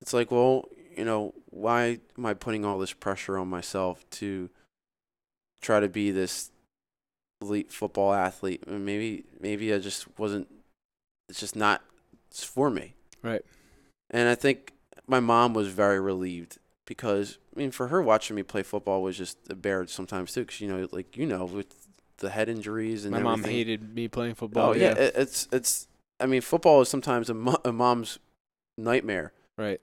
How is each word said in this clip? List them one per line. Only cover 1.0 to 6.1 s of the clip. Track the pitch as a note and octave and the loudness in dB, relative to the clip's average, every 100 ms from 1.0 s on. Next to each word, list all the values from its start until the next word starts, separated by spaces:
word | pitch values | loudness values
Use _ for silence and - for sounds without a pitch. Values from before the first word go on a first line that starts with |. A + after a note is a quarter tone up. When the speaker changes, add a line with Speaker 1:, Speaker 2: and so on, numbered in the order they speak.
Speaker 1:
know, | A2+ G#2+ G#2 - - | -2 -2 -2 -10 -20
why | - G#2+ A#2+ A#2+ A#2 _ - | -4 0 2 0 -2 _ -8
am | A#2 | -6
I | |
putting | G2+ - A2 | -4 -4 -4
all | G#2 G2 | -2 -4
this | F#2+ | -6
pressure | - G2+ F#2+ - G2 | -6 -6 -6 -4 -4
on | F#2 | -4
myself | F2+ - G2 F#2 F2 - | -6 -6 -2 -2 -4 -14
to | - G2+ F#2+ F2+ _ _ _ _ _ _ _ _ _ _ _ | -10 -8 -6 -8 _ _ _ _ _ _ _ _ _ _ _
try | - G#2+ | 2 4
to | G#2 | 4
be | G#2 G2+ | 0 0